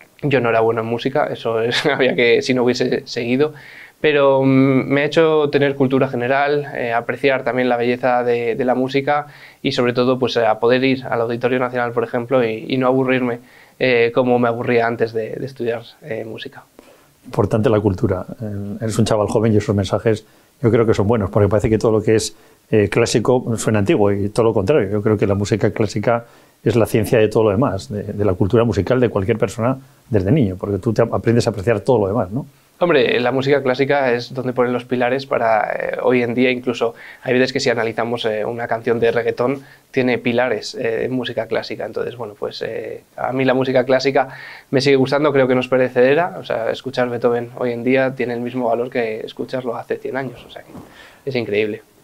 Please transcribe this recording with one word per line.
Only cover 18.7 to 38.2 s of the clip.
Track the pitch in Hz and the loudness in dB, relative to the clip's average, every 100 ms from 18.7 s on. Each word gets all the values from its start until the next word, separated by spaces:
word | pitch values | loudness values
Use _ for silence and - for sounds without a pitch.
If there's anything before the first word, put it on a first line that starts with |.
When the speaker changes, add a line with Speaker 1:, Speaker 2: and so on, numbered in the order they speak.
| 104 | -8
Speaker 2:
eres | 113 107 | -4 0
un | 107 | 2
chaval | 110 104 | 2 0
joven | 113 113 | 2 2
y | 104 | 2
esos | - 101 | 2 0
mensajes | 95 104 117 107 - _ _ _ | 0 0 0 -2 -4 _ _ _
yo | 120 | 2
creo | 117 113 | 4 4
que | |
son | 107 101 | 2 2
buenos, | 120 98 | 2 2
porque | 110 101 | 2 2
parece | 104 117 | 2 2
que | 107 | 2
todo | 117 | 2
lo | 110 | 2
que | 104 110 | 2 2
es, | - - - _ - | 0 -10 -20 _ 0
eh, | 110 101 | 2 4
clásico | 120 120 123 107 127 127 110 | 2 2 2 2 2 2 -4
suena | - 107 | 0 0
antiguo | 101 156 101 | 2 4 2
y | 101 101 | 2 -2
todo | - 113 | 0 2
lo | |
contrario. | 107 92 151 101 | 2 2 2 2
Yo | 104 | 0
creo | 107 107 | 0 2
que | 104 | 2
la | 101 | 0
música | 101 107 110 | 0 0 0
clásica | - 104 107 104 117 - - _ _ | 0 -4 -2 0 0 -2 -20 _ _
es | 127 117 | 0 2
la | 104 | 2
ciencia | 117 101 117 | 2 2 4
de | 107 | 4
todo | 117 110 | 4 2
lo | |
demás, | 98 131 95 - | 2 0 -2 -6
de, | 101 | -8
de | 98 104 104 | -6 -2 0
la | |
cultura | 90 98 120 | 2 2 4
musical | 120 101 90 127 | 2 0 0 2
de | 117 | 2
cualquier | 98 95 110 | 0 0 0
persona | 117 - 113 131 - _ - | -2 -2 -4 -4 -8 _ -2
desde | 110 92 | 0 2
niño, | 156 101 92 | 2 2 -2
porque | 104 98 | -4 -2
tú | 120 | -2
te | 110 | 0
ap-, | 117 | 0
aprendes | 117 117 117 113 | 0 0 2 2
a | |
apreciar | 104 92 107 | -2 -2 -2
todo | 135 120 | 2 2
lo | 98 | 2
demás, | 113 92 | 0 -2
¿no? | 117 143 _ _ - | -6 -8 _ _ -2
Speaker 1:
Hombre, | 180 151 - 117 | 2 2 2 2
la | 123 | 0
música | 131 135 139 | -2 0 0
clásica | 127 127 135 143 131 | 0 0 0 0 0
es | 120 120 | -2 -4
donde | 131 127 | -8 -6
ponen | 123 123 | -2 0
los | 123 | -2
pilares | 123 123 123 131 135 | -4 -2 -2 -2 -2
para, | 127 113 110 - - | -2 2 0 0 -4
eh, | - - | -6 -2
hoy | - 127 | 0 2
en | 120 | 0
día, | 120 127 | 0 0
incluso | 123 131 123 117 - - - | 0 -4 -2 -4 -4 -18 -10
hay | 131 | -2
veces | 127 123 | 0 2
que | 131 | 0
si | 127 | -2
analizamos, | 120 113 110 117 120 | 0 -2 -2 -4 -2